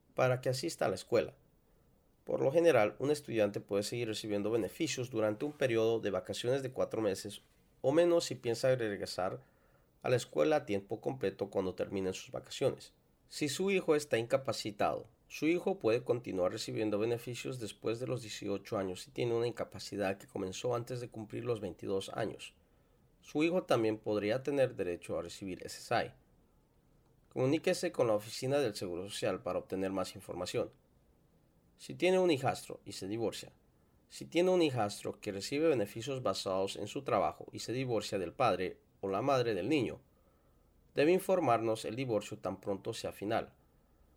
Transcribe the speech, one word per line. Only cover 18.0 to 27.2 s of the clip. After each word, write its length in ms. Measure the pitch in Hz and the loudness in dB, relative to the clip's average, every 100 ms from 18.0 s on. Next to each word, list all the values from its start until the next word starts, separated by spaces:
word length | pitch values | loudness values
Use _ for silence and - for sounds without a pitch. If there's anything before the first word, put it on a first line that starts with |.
| 127 | -2
los 160 | 127 | -4
dieciocho 560 | 110 - 101 98 - 110 | -6 -8 -4 -4 -2 -2
años 240 | 95 92 | -2 -4
si 80 | - | -8
tiene 240 | - 123 | -2 0
una 140 | 117 120 | 2 0
incapacidad 680 | 113 - 98 - 101 95 98 | -2 -6 -8 -8 -2 -2 -2
que 120 | - | -6
comenzó 480 | - 95 92 123 120 | -6 -4 -4 -2 -2
antes 240 | 120 123 | -2 -8
de 80 | 120 | -8
cumplir 360 | 110 110 117 | -10 -10 -6
los 160 | 120 113 | -4 -4
veintidós 500 | 101 82 101 98 98 | -4 -6 -2 -2 -2
años. 440 | - 107 - - - _ _ _ _ _ _ | -4 -4 -4 -14 -18 _ _ _ _ _ _
Su 200 | - 151 | -6 0
hijo 220 | 165 180 | 2 2
también 340 | 175 123 110 107 | 2 4 4 0
podría 460 | - 107 104 120 | 0 0 2 0
tener 320 | 131 143 127 117 | 0 2 2 2
derecho 420 | 90 87 - 85 | -2 -4 -4 -6
a 40 | |
recibir 440 | 85 - 98 90 - | -6 -8 -8 -8 -8
S 120 | - | -10
S 140 | - | -2
I. 200 | 117 80 - _ _ _ _ _ _ _ _ _ _ | 0 0 -6 _ _ _ _ _ _ _ _ _ _